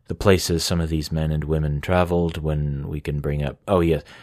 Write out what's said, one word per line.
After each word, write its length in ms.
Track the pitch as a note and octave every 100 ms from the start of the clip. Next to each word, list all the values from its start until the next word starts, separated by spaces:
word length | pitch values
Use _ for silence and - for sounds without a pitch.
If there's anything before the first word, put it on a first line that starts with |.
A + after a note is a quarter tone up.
| -
The 80 |
places 480 | - G#2 F#2 - E2
some 180 | - F2
of 80 | D#2+
these 220 | D#2+ D2
men 220 | D#2+ D#2
and 120 | D2+
women 360 | D2 D#2 D2+ D2
traveled 580 | F#2 F2+ F2 F2 E2+ D#2
when 500 | D#2 D2 D2 C#2 D2
we 120 | D2+
can 200 | D2 C#2+
bring 220 | D2 D2
up, 160 | C#2+ - -
oh 140 | F#2
yes, 220 | E2 D2 - -